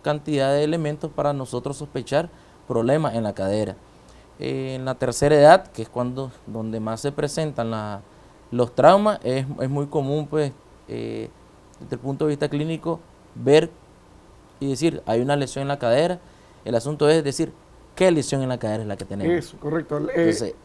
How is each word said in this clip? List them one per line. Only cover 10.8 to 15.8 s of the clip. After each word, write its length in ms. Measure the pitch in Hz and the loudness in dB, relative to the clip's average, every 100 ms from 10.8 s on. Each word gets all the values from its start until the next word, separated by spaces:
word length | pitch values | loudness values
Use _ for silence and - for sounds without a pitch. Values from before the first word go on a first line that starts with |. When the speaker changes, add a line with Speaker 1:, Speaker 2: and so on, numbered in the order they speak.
| - | -14
Speaker 1:
eh, 400 | 117 113 110 113 - - - - - | -10 -8 -10 -12 -16 -20 -20 -20 -20
desde 160 | - | -12
el 60 | 123 | -8
punto 240 | 131 135 | -6 -2
de 60 | 156 | -2
vista 180 | 143 151 | 0 -2
clínico, 500 | 143 160 160 170 165 - - - | -2 -4 -4 -6 -8 -10 -20 -20
ver 360 | 117 120 151 170 - - - - - - - - - | -4 4 6 4 -4 -20 -20 -20 -20 -20 -20 -20 -8
y 120 | 139 | -4
decir, 300 | 127 165 - | 0 0 0
"Hay 160 | - 113 | -2 0
una 160 | 131 143 | 0 0
lesión 240 | 135 143 | -2 -4
en 80 | 139 | -6
la 100 | |
cadera". 400 | 143 | -2